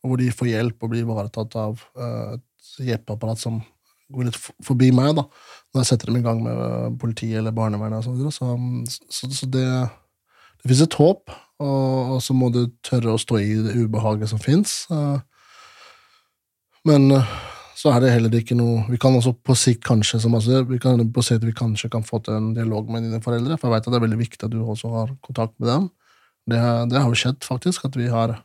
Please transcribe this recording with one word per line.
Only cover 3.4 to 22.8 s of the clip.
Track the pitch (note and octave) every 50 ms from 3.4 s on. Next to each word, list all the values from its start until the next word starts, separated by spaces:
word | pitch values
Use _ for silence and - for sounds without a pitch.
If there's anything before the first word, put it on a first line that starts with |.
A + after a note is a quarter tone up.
| - A#2 A2+ A2+ A2 _ _ _ _ _ _ _ _ _
går | C#3 B2+ B2 A#2+
litt | A2+
f-, | - - - - _
forbi | - - C3 A#2+ C3 B2+
meg, | B2+ B2+ C3 D3 D#3
da, | D#3+ - - _ - - - - - _ _
når | - C3
jeg | B2 - C3
setter | A2+ - A#2
dem | A#2 B2
i | A#2 A#2
gang | A2+ A2+ A2+
med, | A#2
eh, | A#2+ A#2+ A#2+ A#2 A#2 A#2 A#2 A#2 A#2+ B2
politi | A#2+ A#2 A2+ - A2+ A2+
eller | A2 A2 A2 A2 A2
barnevernet | A2+ A2+ A2 G#2 G2+ G#2+ G#2+ A2 A2
og | A2+
så | B2
videre. | B2+ B2 C3+ D3+ D3
Så, | - C3 B2 A#2+ A#2+ B2 B2 B2 B2 B2 A#2+ - - _ _
så, | - - - C3
så | C3+ C3+ - C3
det, | B2+ C3 C3 B2+ C3 B2+ B2+ A#2 - _ _ _ _ _ _ _ _ _ _ _ _ _
det | _ B2+
finnes | B2+ C3 D#3+
et | D#3+ - -
håp, | D3 E3+ F#3+ - _ - - - _ _ _ _
og, | D3 C#3 C#3 C3+ C3+ C3 C3 C3 B2+ B2+
og | C3 B2+
så | - - C3
må | C3 B2+ B2
du | A#2 B2 A#2+ A#2+ - _
tørre | - - C3 B2 A#2 A2+ A2
å | A#2
stå | - - A#2+ G#2+
i | G2+ G#2 A2
det | A2 A2 G#2+ G#2 A#2+ A2+
ubehaget | A2 A2 A2+ A2 G#2+ G#2+ G#2+ A2 G#2+
som | A2+ G#2+
finnes. | - - C#3+ F#3 G#3 - - - - -
Eh, | E3+ D3+ D3 C#3+ C#3+ C#3 - _ _ _ _ _ - - - - - - - - - _ _ _ _ _ _ _ _ _ _ _ _ _ _ _ _ _ _
men, | D#3+ D3+ C#3+ C#3 C3+
eh, | C#3 C3+ B2 G2 - - - - - - - - - -
så | - A#2+ A#2+
er | A#2+ B2+
det | C3
heller | A#2+ A#2 A2+ A2+ A2+
ikke | A#2 A2+ - B2
noe, | A#2+ A#2+ A#2 A#2 A2+ G#2+ A2
vi | B2 A#2+
kan | - C3 C3
også | B2 A2+ B2+ A#2+
på | _ _ - B2+
sikt | - - C3 A#2 - -
kanskje, | - B2 A2 G#2 - - A2+
som | A2 A#2 A#2+
jeg | A2+ G#2+
sier, | A#2+ B2+ C3 B2+ A#2+
vi | B2+ A#2+
kan | - C3 B2+ A#2 A#2 A2+
på | A#2 B2+ A#2
sikt, | - A#2+ A2 A2+
vi | A2+ A2
kanskje | - A#2+ A2+ A2 G#2+ - A#2
kan | - A2+ A2
få | - - A2
til | A2 - A2
en | G#2+ A2 A2 A2+
dialog | A#2 A2+ A2+ G#2+ G#2+